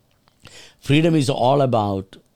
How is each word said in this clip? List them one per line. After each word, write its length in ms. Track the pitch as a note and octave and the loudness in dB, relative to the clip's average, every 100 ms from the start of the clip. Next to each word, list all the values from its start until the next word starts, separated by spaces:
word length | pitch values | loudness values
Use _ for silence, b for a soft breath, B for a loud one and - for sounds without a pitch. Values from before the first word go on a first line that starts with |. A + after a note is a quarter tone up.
| _ _ _ _ - B B B | _ _ _ _ -20 B B B
Freedom 340 | - D3 E3+ D#3+ | -2 0 2 0
is 140 | B2+ | 0
all 320 | - A#2+ C#3+ | 0 0 2
about 560 | C3+ A#2 G#2 G2 - - _ | 0 0 -2 -4 -8 -18 _